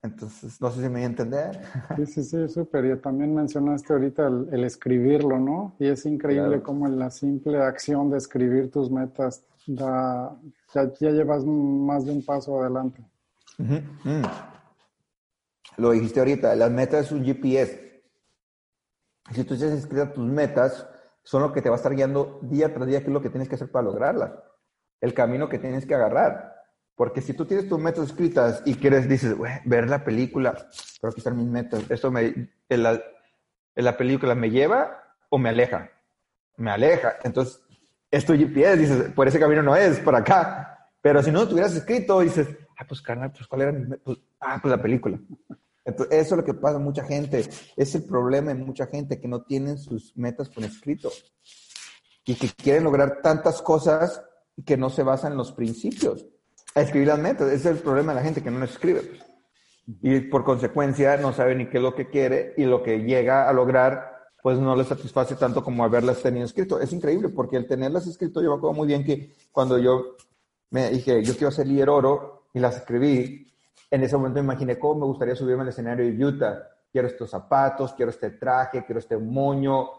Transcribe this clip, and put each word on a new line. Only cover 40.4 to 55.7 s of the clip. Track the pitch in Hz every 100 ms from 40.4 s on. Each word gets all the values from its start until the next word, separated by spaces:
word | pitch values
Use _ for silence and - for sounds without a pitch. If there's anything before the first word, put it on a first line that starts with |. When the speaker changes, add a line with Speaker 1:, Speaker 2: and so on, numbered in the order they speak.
| 156 127 139 - _ _
Speaker 1:
Pero | 147 147
si | 143
no | 156
lo | 226
tuvieras | 170 196 165
escrito, | - 240 196 190
dices, | 170 160 139 - - -
"Ah, | 135
pues, | 131
carnal, | - 120 135
pues, | - 123
¿cuál | 131
era | 139
mi | 147
meta?". | 123 135
Pues, | - 123 _ _
ah, | - 135
pues, | 147
la | 123
película. | 107 123 117 95 - - _ - _ _
Entonces, | - 117 127 156
eso | 156
es | 180
lo |
que | 139
pasa | 139 143 147
en |
mucha | 143 143
gente. | 131 143 147 139 107 - - -
Es | 135
el | 165
problema | - 127 123 135 151
en | 127
mucha | 131 131 131
gente, | 147 143 135
que | 127
no | 120
tienen | - 135 139 143
sus | 143 113 - -
metas | 120 120 135
por | -
escrito. | 107 - 143 151 - - _ _ _ - _ - - - _ _
Y | -
que | 123 139 -
quieren | 143 147
lograr | 165 139 139 139
tantas | 160 156 165 160
cosas | - 156 - 156 165 - - _ _ -
que | - 135
no | 131
se | 131
basan | 135 131 151
en | 143
los | 123
principios. | - 117